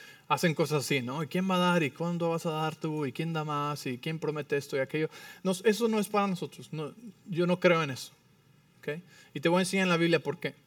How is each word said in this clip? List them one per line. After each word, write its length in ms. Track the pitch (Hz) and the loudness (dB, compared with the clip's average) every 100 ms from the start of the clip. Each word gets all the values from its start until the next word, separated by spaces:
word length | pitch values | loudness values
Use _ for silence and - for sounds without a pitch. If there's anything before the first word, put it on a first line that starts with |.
| - - _ | -20 -20 _
hacen 260 | 147 175 | 2 2
cosas 300 | 151 147 147 | 2 2 0
así, 180 | 123 139 | 0 -2
¿no? 200 | 120 139 | 0 -6
"¿Y 60 | 156 | -4
quién 200 | 180 190 | -2 0
va 80 | 180 | 2
a 20 | |
dar? 240 | 180 175 | 4 4
¿Y 80 | 143 | 0
cuándo 380 | - 170 170 170 | -2 -4 -2 0
vas 140 | 165 | 0
a 60 | 170 | -2
dar 240 | 156 156 | -2 -2
tú? 320 | 156 160 151 139 | -4 -4 -2 -4
¿Y 60 | |
quién 200 | - 160 | -4 -4
da 120 | 156 | -2
más? 420 | 151 147 147 147 139 | -2 -2 -2 -4 -6
¿Y 120 | 123 | -6
quién 200 | 160 160 | -6 -4
promete 380 | 156 151 143 143 | -4 -4 -2 -2
esto 200 | 139 139 | -2 -2
y 40 | |
aquello?". 280 | 131 156 156 - - - | -2 -2 -4 -6 -20 -6
No, 80 | 185 185 | -4 2
eso 240 | 202 202 233 | 2 2 2
no 140 | 220 | 0
es 80 | 202 | 0
para 180 | 208 196 | 0 0
nosotros. 460 | 180 151 - - | -2 -6 -10 -10
No, 200 | 151 147 - 233 - - | -8 -8 -10 -20 -20 -6
yo 180 | 165 175 | 0 2
no 140 | 180 | 4
creo 240 | 180 165 | 6 4
en 60 | 151 | 2
eso, 200 | 127 - _ _ _ _ _ _ _ | -4 -12 _ _ _ _ _ _ _
¿ok? 200 | - 160 - - - | -8 -8 -12 -20 -14
Y 60 | 147 | -2
te 100 | 170 | 2
voy 100 | 180 | 4
a 40 | |
enseñar 220 | 185 196 | 2 0
en 60 | 185 | 2
la 60 | 170 | 4
Biblia 240 | 170 160 | 4 2
por 200 | 143 - | 0 -6
qué. 160 | 143 - | -8 -8